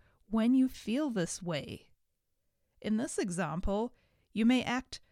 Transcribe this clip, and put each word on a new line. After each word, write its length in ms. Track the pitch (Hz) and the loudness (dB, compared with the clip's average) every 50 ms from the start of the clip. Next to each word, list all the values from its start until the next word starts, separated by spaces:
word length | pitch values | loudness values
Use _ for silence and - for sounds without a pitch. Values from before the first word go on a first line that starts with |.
| _ _ _ _ _ - | _ _ _ _ _ -2
when 280 | 208 220 220 240 262 | 0 2 4 6 6
you 120 | 262 262 254 | 6 4 2
feel 440 | - - - 208 220 277 311 285 | 0 -6 -6 -4 -2 -2 -2 0
this 300 | 226 196 165 - - - | 0 -2 -2 -2 -4 -8
way? 500 | 175 170 165 139 - - - - - _ _ _ _ _ _ _ _ _ _ _ _ _ _ _ _ _ _ _ | -6 -4 -4 -4 -4 -8 -12 -14 -14 _ _ _ _ _ _ _ _ _ _ _ _ _ _ _ _ _ _ _
In 160 | - - 214 214 | -4 -2 -2 -2
this 220 | 262 330 - - | -2 -4 -4 -4
example, 760 | 320 190 170 170 180 151 151 175 - 208 196 208 233 247 - _ _ _ _ _ _ _ - | -4 -4 -2 -4 -4 -4 -4 -4 -2 -2 0 0 -2 -4 -6 _ _ _ _ _ _ _ -2
you 120 | 196 226 | 2 4
may 180 | 233 254 254 - | 6 6 4 2
act 380 | - 240 262 - - - - _ _ | 0 -4 -4 -6 -8 -16 -18 _ _